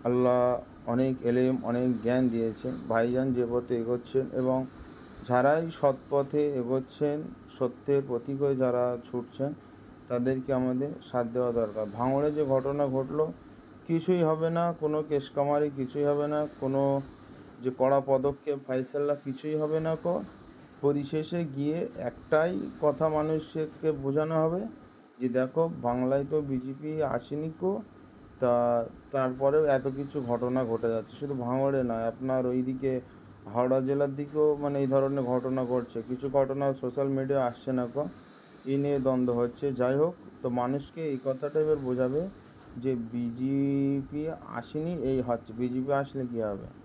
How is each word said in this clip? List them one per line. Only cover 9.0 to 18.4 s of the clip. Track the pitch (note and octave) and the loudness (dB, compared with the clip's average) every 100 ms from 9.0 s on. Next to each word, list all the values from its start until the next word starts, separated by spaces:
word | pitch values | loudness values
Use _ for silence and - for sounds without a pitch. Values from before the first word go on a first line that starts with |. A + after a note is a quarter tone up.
ছুটছেন, | - B2 A#2+ - C#3 - - - - - - | -6 -8 -6 -6 -4 -6 -14 -20 -20 -20 -4
তাদেরকে | B2 B2+ C3 B2+ | 0 0 0 0
আমাদের | C3 B2+ B2+ C#3+ D#3+ | 0 2 0 -4 -6
সাথ | - B2 A#2 | -4 -2 0
দেওয়া | B2 B2 | 0 0
দরকার। | A#2 A2 G#2 G#2 | 2 0 -2 -6
ভাঙড়ে | G#2+ B2+ C#3 D3+ | -2 0 2 2
যে | D3 | 0
ঘটনা | C#3+ C3+ C3+ C#3+ C#3+ | 2 2 2 0 0
ঘটলো, | C3 C3 D3 D#3 - - - - - - | 0 -2 0 -2 -2 -18 -20 -20 -18 -2
কিছুই | E3 E3 F3+ | 0 2 4
হবে | D#3+ D#3+ E3 | 4 2 0
না, | E3+ E3+ E3 | 2 0 0
কোনো | D3+ D3+ D3+ | -2 -2 0
কেস | D3 C#3 | -2 0
কামারি | C#3+ C#3+ D3 D3 C3+ | -2 2 2 0 -2
কিছুই | B2+ D3 | -4 0
হবে | C#3+ C#3+ D3 | 2 2 0
না, | D3+ D3+ - | -2 -4 -4
কোনো | C3+ C3+ C#3 C#3 C#3 - - - - - | 0 2 2 2 -2 -16 -20 -20 -20 -6
যে | B2 B2+ | -6 2
কড়া | C3 C#3 C3 | 4 4 4
পদক্ষেপ | C3+ C#3 C3+ | 2 2 -2